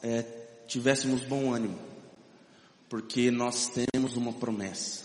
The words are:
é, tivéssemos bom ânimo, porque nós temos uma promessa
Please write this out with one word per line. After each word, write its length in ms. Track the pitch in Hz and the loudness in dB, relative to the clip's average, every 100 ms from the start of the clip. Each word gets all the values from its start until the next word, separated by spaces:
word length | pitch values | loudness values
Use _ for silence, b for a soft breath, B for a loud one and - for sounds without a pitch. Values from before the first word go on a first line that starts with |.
é, 180 | 117 117 117 - - - - | 0 -2 -2 -10 -14 -18 -6
tivéssemos 560 | 127 123 135 135 131 | 0 4 4 4 0
bom 280 | 123 139 135 | 0 0 2
ânimo, 280 | 117 107 87 - - - - - - B B B B - | 2 -2 -4 -12 -16 -20 -20 -20 -20 B B B B -8
porque 400 | 113 110 127 123 | -8 -4 4 4
nós 440 | 120 123 120 - - 123 | 4 0 0 -2 0 2
temos 240 | 127 131 120 | 4 2 0
uma 160 | 120 | -2
promessa 720 | 113 117 107 95 92 - - | -2 -2 -2 -4 -6 -8 -8